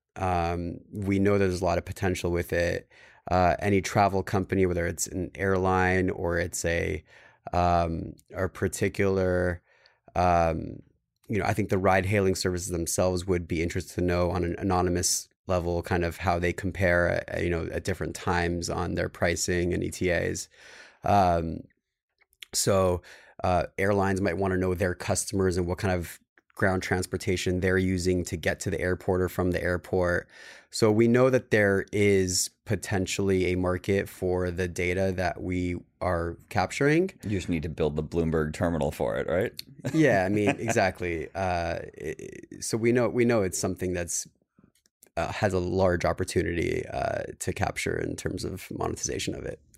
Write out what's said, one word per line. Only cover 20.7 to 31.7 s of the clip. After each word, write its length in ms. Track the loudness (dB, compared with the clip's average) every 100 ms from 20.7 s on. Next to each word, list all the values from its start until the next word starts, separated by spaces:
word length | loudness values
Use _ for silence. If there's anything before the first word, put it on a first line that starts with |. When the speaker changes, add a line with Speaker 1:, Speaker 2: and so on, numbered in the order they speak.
| -20 -20 _
Speaker 1:
Um, 560 | 2 4 4 2 0 -6 -12 _ _ _ _ _ _ _ -8
so, 480 | -2 2 4 4 2 -4 -20 -20 -6
uh, 220 | 0 0 0 0
airlines 420 | 2 2 2 2
might 160 | 0 0
wanna 220 | 0 2
know 160 | 0
their 200 | 0 0
customers 600 | -2 -2 -2 -2 0 2 2
and 100 | -2
what 120 | -2
kind 160 | 0
of 240 | -2 -4 -12 _ _ _
ground 280 | -2 0 0
transportation 800 | 0 -2 -2 -4 -2 0 0 0
they're 180 | 2 2
using 460 | 2 2 2 0
to 120 | 0 -4
get 240 | -4 -2
to 80 | -4
the 100 | -2
airport 420 | -2 -2 0 0
or 60 | 0
from 220 | 0 0
the 100 | 0
airport. 640 | -2 -4 -2 0 2 0 -4 -14 -20 -20 _
So 200 | 0 4
we 160 | 6 6
know 220 | 6 4
that 200 | 4 2
there 360 | 2 4